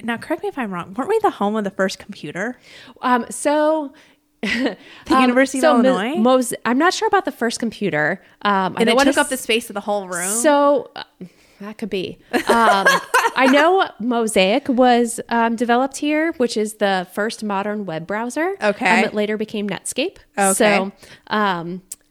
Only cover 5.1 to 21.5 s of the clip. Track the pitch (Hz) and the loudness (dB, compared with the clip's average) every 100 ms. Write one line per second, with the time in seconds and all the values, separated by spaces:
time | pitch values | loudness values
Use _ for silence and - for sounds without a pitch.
5.1 | 262 254 247 269 269 311 262 262 185 226 | 2 4 4 2 2 4 4 4 2 0
6.1 | 302 240 254 240 - - 247 339 359 427 | 2 4 4 2 -4 -2 2 2 2 0
7.1 | 392 330 - 233 - 226 - 202 151 151 | 0 0 -4 -4 -2 -6 -4 -2 0 0
8.1 | 190 _ _ 208 196 185 - 226 240 277 | -2 _ _ 0 0 0 0 2 4 4
9.1 | 277 285 262 - 226 - 202 208 208 185 | 2 0 -2 -2 -2 -2 -8 -4 -4 -4
10.1 | 175 185 220 302 285 285 285 - - - | -6 -4 0 2 4 4 2 -2 -14 -18
11.1 | - 180 _ _ - 202 214 202 196 - | -18 -20 _ _ -18 -16 -10 -6 -6 -6
12.1 | - _ - - 233 220 196 196 539 - | -10 _ -4 2 4 4 4 4 0 2
13.1 | 494 466 - 262 285 320 381 349 - 233 | 0 2 2 4 6 6 4 0 -4 -2
14.1 | 233 220 208 185 254 285 247 254 240 240 | -2 0 2 4 2 0 2 4 4 2
15.1 | - - 233 233 226 233 240 262 - 294 | -4 -4 0 0 0 0 2 0 -4 -2
16.1 | 302 320 311 240 226 214 - 202 190 180 | 0 -2 -2 -2 -2 -4 -2 -2 -2 -4
17.1 | - 214 - 214 196 208 214 190 160 170 | -6 -6 -6 -6 -4 -4 -6 -6 -8 -6
18.1 | 208 240 294 339 392 208 202 190 180 208 | -6 -6 -4 -4 -2 -2 0 2 2 2
19.1 | 214 208 214 214 214 208 - - - 320 | -2 -4 -4 -6 -6 -6 -8 -8 -6 -6
20.1 | - _ - 196 190 214 202 196 - - | -8 _ -2 0 4 4 2 -2 -10 -20
21.1 | - - 214 208 | -18 -6 -2 -2